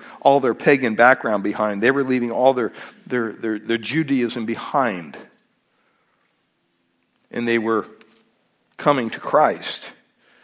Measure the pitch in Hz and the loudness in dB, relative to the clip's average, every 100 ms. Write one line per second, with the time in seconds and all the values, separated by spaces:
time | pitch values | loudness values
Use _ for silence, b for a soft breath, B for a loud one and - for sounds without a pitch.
0 | B B 139 139 127 110 156 143 123 110 | B B 2 4 2 0 2 4 2 4
1 | 120 131 120 104 107 104 107 101 117 139 | 6 6 2 -2 -2 -2 -2 0 2 2
2 | 131 127 120 107 131 127 110 - B B | 0 0 -2 0 2 2 0 -6 B B
3 | - 127 113 - 113 107 110 117 107 147 | -6 -4 -4 -4 -6 -4 -2 -4 -2 -4
4 | 143 139 120 120 110 113 - 147 123 92 | 0 0 0 -4 -6 -6 -4 -2 -2 -4
5 | 78 - - _ _ _ _ _ _ _ | -10 -16 -20 _ _ _ _ _ _ _
6 | _ _ _ _ _ _ _ _ _ _ | _ _ _ _ _ _ _ _ _ _
7 | _ _ _ - 120 117 110 110 - - | _ _ _ -6 0 0 0 -2 -2 -10
8 | _ _ _ _ _ _ _ - 156 139 | _ _ _ _ _ _ _ -4 0 0
9 | 113 - - 147 131 85 - - - - | 0 -6 -2 2 2 0 -8 -12 -16 -20
10 | _ _ b b | _ _ b b